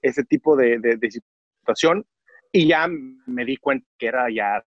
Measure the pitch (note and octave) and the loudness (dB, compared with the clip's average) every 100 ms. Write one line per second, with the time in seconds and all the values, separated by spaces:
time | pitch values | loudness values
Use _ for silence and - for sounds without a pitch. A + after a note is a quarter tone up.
0 | C3 B2 C3 D3 D#3 D3 B2 A#2 A#2 A#2 | -2 -2 -2 0 2 4 4 2 0 0
1 | A2+ A2+ _ _ _ _ - A2 D#3+ F#3 | -2 -8 _ _ _ _ -6 0 0 0
2 | - _ _ - _ F#3 D#3 D#3+ E3+ E3 | -4 _ _ -20 _ 2 4 4 0 -4
3 | C3 C3 - B2 B2 C3+ - C3+ _ _ | -12 -18 -12 -8 -6 -4 -2 -4 _ _
4 | A#2 B2 B2 A2+ G#2 G2+ - | -4 -2 -2 -2 -2 -4 -6